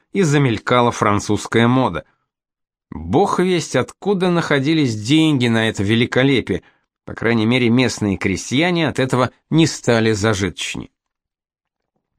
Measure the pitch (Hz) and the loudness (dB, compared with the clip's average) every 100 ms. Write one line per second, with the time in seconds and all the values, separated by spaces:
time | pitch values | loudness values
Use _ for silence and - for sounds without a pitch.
0 | _ 196 170 147 139 104 - 123 120 - | _ -2 2 2 0 -2 0 2 2 2
1 | 110 101 - 101 - 113 117 131 120 80 | 0 0 0 -4 0 2 4 2 0 -4
2 | - _ _ _ _ _ _ _ - 80 | -12 _ _ _ _ _ _ _ -16 -12
3 | 82 123 202 - 185 175 - 131 123 - | -2 0 2 0 0 -2 -2 -2 -4 -6
4 | 185 202 180 170 - 143 135 160 135 107 | -4 -2 0 0 0 0 0 0 0 -2
5 | 104 156 160 143 120 113 110 107 98 113 | 0 2 4 2 2 2 0 0 0 0
6 | 120 120 135 127 - 90 - _ _ _ | 0 2 2 0 -2 -6 -8 _ _ _
7 | - - 110 117 110 127 117 120 123 - | -16 -4 0 0 2 2 2 2 0 -2
8 | 104 92 98 90 - 127 175 170 151 110 | -4 -2 -2 -4 -4 -2 0 0 -2 -2
9 | 127 127 127 - - 151 156 - - 117 | -2 0 -2 -4 -2 2 2 0 0 2
10 | 110 107 110 101 95 - - - - _ | 2 0 0 0 -2 -6 -10 -10 -14 _
11 | _ _ _ _ _ _ _ _ _ _ | _ _ _ _ _ _ _ _ _ _
12 | _ | _